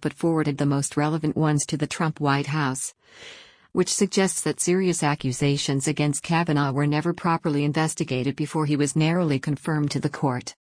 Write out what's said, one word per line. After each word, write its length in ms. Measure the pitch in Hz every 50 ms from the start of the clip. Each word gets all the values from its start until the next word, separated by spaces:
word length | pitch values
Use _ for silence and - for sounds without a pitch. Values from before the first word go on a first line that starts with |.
but 100 | - 151
forwarded 460 | - - - 170 165 156 151 151 139 -
the 80 | 147
most 280 | 143 143 139 139 - -
relevant 400 | 147 147 151 160 160 156 156 -
ones 300 | - 156 151 151 143 - -
to 100 | - 139
the 80 | 147
Trump 340 | 151 - - 175 156 - -
White 280 | 151 143 139 139 143 139
House, 440 | 147 156 147 131 131 135 - - - _ _ _ - - - - - - - - - _ _ _
which 160 | - 185 180 -
suggests 540 | - - 202 190 - 202 190 180 - -
that 180 | - 156 151 -
serious 420 | - 175 180 185 190 180 165 -
accusations 840 | - 143 147 - - 131 123 - 147 143 143 143 - - 139 139 - 156
against 340 | 147 - 147 147 139 -
Kavanaugh 480 | - - 170 165 170 170 147 143 143 139
were 160 | 127 139 147
never 280 | 147 147 151 151 170 170
properly 500 | - - 180 165 165 - 170 143 143 143
investigated 720 | 147 143 165 160 156 - - 160 - 131 127 123 139 135
before 300 | - 151 139 - 160 156
he 100 | 147 151
was 180 | 139 147 139 -
narrowly 440 | 160 156 160 170 180 175 156 143 131
confirmed 520 | - 156 143 - - - 156 151 147 139
to 80 | - 139
the 100 | 120 147
court. 440 | - - - 139 123 123 117 - - _